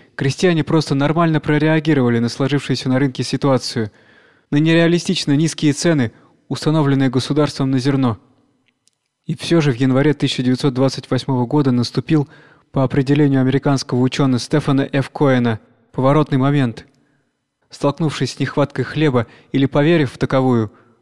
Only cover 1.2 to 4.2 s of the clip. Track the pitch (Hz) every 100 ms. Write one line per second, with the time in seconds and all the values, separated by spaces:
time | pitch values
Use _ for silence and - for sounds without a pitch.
1.2 | 165 151 - 151 156 160 151 147 123 117
2.2 | 117 - 135 143 - 131 131 131 139 127
3.2 | 127 135 143 127 - 120 104 - _ _